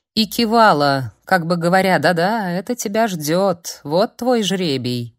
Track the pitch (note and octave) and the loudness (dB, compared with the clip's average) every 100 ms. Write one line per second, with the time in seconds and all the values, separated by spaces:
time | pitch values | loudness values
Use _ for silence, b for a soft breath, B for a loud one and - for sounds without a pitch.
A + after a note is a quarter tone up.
0 | _ - G#3+ - A3+ A#3 G#3+ D3+ C#3+ C#3 | _ -4 -2 -2 0 4 6 6 2 0
1 | B2 - - F#3 D#3+ F3+ E3+ F#3+ F#3+ E3 | -4 -10 -2 0 0 0 2 2 2 2
2 | D3+ E3+ F3+ A3+ F#3 F3 G3+ A#3+ A3+ G#3+ | 2 0 0 -2 -4 -4 -6 -6 -4 -2
3 | A3+ F3 D3 E3+ G3 E3+ - - D3 E3 | -2 -2 -2 0 0 -2 -8 -14 -4 -2
4 | A#3 - A#3+ A#3+ F#3+ F#3+ F3 C3+ B2 B2 | -2 -2 -2 0 0 -2 -2 -2 -4 -6
5 | A#2 | -8